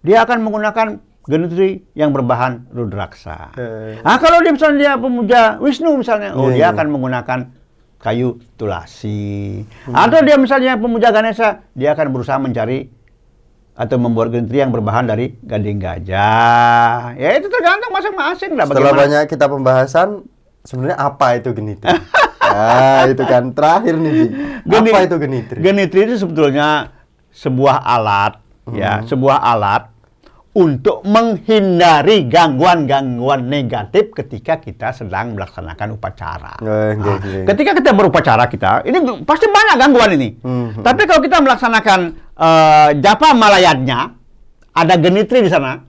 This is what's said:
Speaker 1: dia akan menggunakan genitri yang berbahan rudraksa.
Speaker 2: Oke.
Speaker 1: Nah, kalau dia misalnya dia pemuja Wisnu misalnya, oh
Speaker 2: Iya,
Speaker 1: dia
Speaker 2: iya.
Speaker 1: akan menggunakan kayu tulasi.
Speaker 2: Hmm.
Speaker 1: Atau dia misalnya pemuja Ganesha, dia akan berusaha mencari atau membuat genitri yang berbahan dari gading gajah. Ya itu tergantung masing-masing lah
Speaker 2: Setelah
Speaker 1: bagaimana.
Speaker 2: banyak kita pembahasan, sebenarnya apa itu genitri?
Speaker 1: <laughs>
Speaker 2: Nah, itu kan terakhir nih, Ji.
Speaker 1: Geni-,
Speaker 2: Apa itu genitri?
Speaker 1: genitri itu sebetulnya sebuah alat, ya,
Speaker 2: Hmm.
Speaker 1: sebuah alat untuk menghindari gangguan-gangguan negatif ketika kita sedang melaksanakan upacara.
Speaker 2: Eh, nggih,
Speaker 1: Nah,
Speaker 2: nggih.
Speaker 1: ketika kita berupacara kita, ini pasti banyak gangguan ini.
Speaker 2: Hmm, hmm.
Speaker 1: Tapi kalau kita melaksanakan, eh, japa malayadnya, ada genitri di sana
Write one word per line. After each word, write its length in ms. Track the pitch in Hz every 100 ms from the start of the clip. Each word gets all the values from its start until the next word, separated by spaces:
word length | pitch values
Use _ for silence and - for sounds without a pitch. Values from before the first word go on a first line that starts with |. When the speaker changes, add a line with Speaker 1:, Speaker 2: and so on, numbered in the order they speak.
Speaker 1:
dia 240 | 156 220
akan 160 | 226 240
menggunakan 580 | 220 214 214 220 220 208 _ _
genitri 600 | - 156 175 170 190 190 _
yang 180 | - 151
berbahan 560 | 139 120 120 127 120 123
rudraksa. 840 | 120 110 98 - - - 80 80
Speaker 2:
Oke. 480 | - 120 110 110 110
Speaker 1:
Nah, 140 | 123 247
kalau 220 | 320 339
dia 100 | 339
misalnya 280 | 294 311 285
dia 120 | 285 269
pemuja 440 | 254 240 208 240 220 208
Wisnu 360 | 285 254 330 277
misalnya, 380 | 240 214 202
oh 140 | 131 131
Speaker 2:
Iya, 20 |
Speaker 1:
dia 80 | 127
Speaker 2:
iya. 100 | 165
Speaker 1:
akan 140 | 175 151
menggunakan 500 | 143 127 123 120 127 123 _ _ _ _ _
kayu 300 | 113 117 123 117 _ _
tulasi. 1040 | 107 87 - - 107 104 101 101 101 98 107 -
Speaker 2:
Hmm. 100 | - 123
Speaker 1:
Atau 220 | 214 320
dia 140 | 285 285
misalnya 380 | 254 269 254
pemuja 340 | 254 240 226 240
Ganesha, 520 | 214 226 220 220 - _
dia 220 | - 139
akan 140 | 151 147
berusaha 260 | 127 120 135
mencari 520 | 131 120 110 131 139 _ _ _ _ _ _ _ _
atau 240 | - 117 131
membuat 320 | 120 113 113
genitri 280 | 120 110 135
yang 120 | 135
berbahan 360 | 117 107 113 120
dari 320 | 107 127 -
gading 400 | - 107 104 101
gajah. 1400 | 92 85 90 92 104 110 117 117 120 - - - 120
Ya 160 | 127 143
itu 140 | 262 403
tergantung 440 | 494 339 392 466
masing-masing 600 | 381 392 381 294 359 392
lah 120 | 285
Speaker 2:
Setelah 260 | 147 139 135
Speaker 1:
bagaimana. 100 | 143
Speaker 2:
banyak 220 | 139 147 151
kita 200 | 147 139
pembahasan, 640 | 139 131 131 135 156 190 202 - _ _ _
sebenarnya 360 | - 127 135 175
apa 280 | 143 139 127 120
itu 160 | 123
genitri? 420 | 110 107 101 -
Speaker 1:
<laughs> 60 | 330 - 659 - -
Speaker 2:
Nah, 640 | - 101 110 123 135 135 131
itu 160 | 131
kan 320 | 127 127 127
terakhir 400 | 123 151 175 226
nih, 160 | 160 160
Ji. 120 | 156 - 269 285 -
Speaker 1:
Geni-, 260 | - 214 220
Speaker 2:
Apa 160 | 202 185
itu 100 | 165
genitri? 420 | 143 131 110 127
Speaker 1:
genitri 400 | 170 202 190 185
itu 160 | 220 240
sebetulnya 720 | 185 156 147 135 151 151 - _ _ _ _
sebuah 500 | _ 143 127 139 131
alat, 640 | 139 120 107 101 101 - _ _ -
ya, 300 | 113 95 104
Speaker 2:
Hmm. 80 | 113
Speaker 1:
sebuah 320 | 135 135 135
alat 480 | 120 117 101 110 - _ _ _ _ _ _
untuk 560 | 208 170 131 135 - 190
menghindari 1200 | 214 233 196 - 220 196 175 175 156 151 214 131
gangguan-gangguan 1200 | 160 165 131 175 175 139 139 135 120 127 139 123
negatif 640 | 143 127 117 104 185 214
ketika 460 | - - - - 160
kita 320 | 139 - 117
sedang 480 | - 101 92 120 104
melaksanakan 560 | 95 - 87 85 104
upacara. 640 | 107 95 - 80 - - -
Speaker 2:
Eh, 80 | 110 107 107
nggih, 140 | 107 104
Speaker 1:
Nah, 100 | 98
Speaker 2:
nggih. 240 | 98 95 95
Speaker 1:
ketika 240 | 202 294
kita 180 | 359 285
berupacara 520 | 202 202 156 151 113 123
kita, 360 | - 92 117
ini 160 | - 359 269 220
pasti 240 | - 302 440
banyak 300 | 403 440 294
gangguan 320 | 269 247 214
ini. 160 | 165 120 110
Speaker 2:
Hmm, 320 | 127 123 117
hmm. 80 | 107
Speaker 1:
Tapi 200 | 107 254
kalau 180 | 415 330
kita 160 | 269 339
melaksanakan, 640 | 269 233 240 226 214 185 170 - -
eh, 540 | - 165 160 156 151 151 147
japa 320 | 190 220 311
malayadnya, 800 | 254 214 196 180 139 131 123 147 - _ _ - _ _
ada 220 | - 165 180
genitri 420 | 165 190 214 247
di 100 | 196
sana 300 | 160 135 131